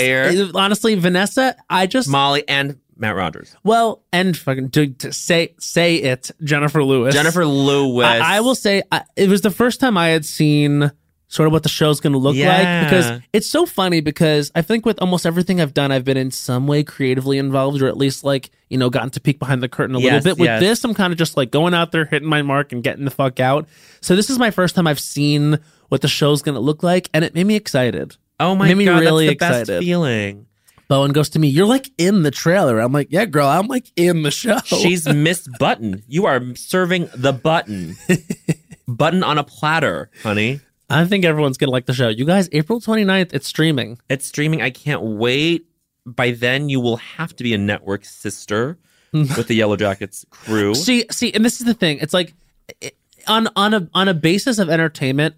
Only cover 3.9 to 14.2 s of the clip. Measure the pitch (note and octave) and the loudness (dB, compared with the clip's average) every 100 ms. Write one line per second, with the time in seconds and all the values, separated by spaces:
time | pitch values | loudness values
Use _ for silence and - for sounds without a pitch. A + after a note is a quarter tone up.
3.9 | - - - G3 D#3+ - C3 C3 D3+ C#3+ | -2 -4 -2 0 -2 -4 -4 -2 0 0
4.9 | B2 - - - E3+ E3 - - - E3+ | -2 -12 -10 -2 0 0 -6 -6 0 0
5.9 | E3 C3+ B2+ - - D3 D3 D3 D3+ C3+ | 0 -2 -4 -8 -10 -2 0 0 0 2
6.9 | C3+ A#2+ C#3+ D#3 F3 D#3+ C#3 C#3 C#3+ C#3 | 2 2 2 2 2 0 2 2 2 2
7.9 | B2 A#2+ A#2 D#3+ G3 A#3+ B3 G#3+ G3 - | 2 2 2 2 2 2 0 0 0 0
8.9 | E3+ - - G3 G3+ G#3 E3+ A#3+ - C4 | -4 -4 0 2 4 2 0 0 2 0
9.9 | G3 E3 D#3+ D#3 - D3+ D3 D3 C#3+ C#3+ | 2 2 0 -2 0 2 2 2 2 0
10.9 | - _ _ _ - D#3 D#3 D#3 - D#3 | -2 _ _ _ 0 2 2 -2 0 0
11.9 | D3 D#3 C3+ C3+ C3+ C#3+ - F3 E3+ E3 | 2 0 0 2 2 2 4 2 2 2
12.9 | F#3 A#2+ A#2+ - A3 - D4 F4 - F#3 | 2 2 -4 -4 -4 0 0 0 0 0
13.9 | E3+ D#3 D3+ | 0 0 0